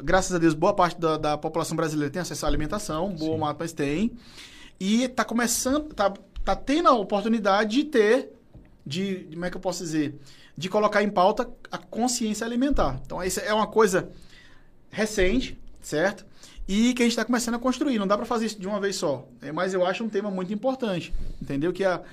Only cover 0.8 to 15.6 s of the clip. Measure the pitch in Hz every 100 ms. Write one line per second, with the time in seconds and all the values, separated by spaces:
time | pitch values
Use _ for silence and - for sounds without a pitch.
0.8 | 175 165 165 156 156 147 160 165 160 160
1.8 | 160 151 143 180 165 151 156 147 151 208
2.8 | - 156 190 165 156 160 151 151 165 -
3.8 | 143 156 233 - - - - - - -
4.8 | 190 226 262 254 214 226 240 - 254 269
5.8 | 302 - 196 196 - - - 196 - 294
6.8 | 349 247 190 202 214 233 196 196 220 240
7.8 | 302 240 208 254 - - - - - -
8.8 | - 151 196 185 156 160 180 180 185 175
9.8 | 175 156 139 131 - - - - 180 214
10.8 | 208 208 208 202 185 214 240 - - 170
11.8 | - 208 247 - 220 208 233 240 277 269
12.8 | 156 127 - 165 185 202 196 214 208 214
13.8 | 214 180 127 - - - - - - -
14.8 | - - 214 - 185 240 - -